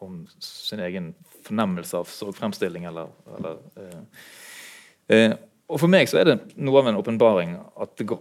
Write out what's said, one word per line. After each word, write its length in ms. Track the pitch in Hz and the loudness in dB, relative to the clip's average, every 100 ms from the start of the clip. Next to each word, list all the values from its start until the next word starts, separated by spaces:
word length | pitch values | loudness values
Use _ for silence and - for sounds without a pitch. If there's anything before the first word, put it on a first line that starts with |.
om 140 | 95 90 80 _ | -18 -16 -18 _
sin 440 | - - - 107 | -20 -16 -12 -8
egen 220 | 90 92 82 - _ - - | -8 -8 -10 -14 _ -20 -8
fornemmelse 500 | 107 107 90 85 90 | -4 -2 -4 -6 -8
av 140 | 87 | -8
sorgfremstilling, 720 | - 104 92 110 95 95 85 | -12 -12 -8 -8 -4 -6 -6
eller, 240 | 87 82 80 - - - | -12 -12 -14 -16 -18 -12
eller, 180 | 82 80 - - | -12 -12 -16 -20
eh, 220 | 95 85 - - - - - - - - - _ - 110 | -20 -20 -20 -20 -20 -20 -20 -20 -20 -20 -20 _ 2 4
eh, 200 | 113 113 - _ - | 6 2 -8 _ -10
og 100 | 156 | 0
for 80 | 170 | 4
meg 180 | 185 131 | 4 4
så 140 | - | 4
er 80 | 175 | 4
det 80 | 113 - - | 4 0 -8
noe 220 | 139 135 | 2 4
av 80 | 127 | 4
en 100 | 101 | 2
åpenbaring 560 | 101 113 113 101 85 87 - - | -2 4 4 4 0 -8 -14 -12
at 160 | 101 - | -12 -8
det 100 | 107 | -8
går 80 | 90 | -6